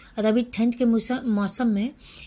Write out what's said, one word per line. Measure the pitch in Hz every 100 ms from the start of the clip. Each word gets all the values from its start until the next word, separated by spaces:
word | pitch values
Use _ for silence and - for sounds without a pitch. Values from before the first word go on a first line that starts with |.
| - -
और |
अभी | 214 220
ठंड | 240 - 233
के | 240
मौसम, | 247 226 - 254 254
मौसम | 208 202 - 240
में | 202 233 - - -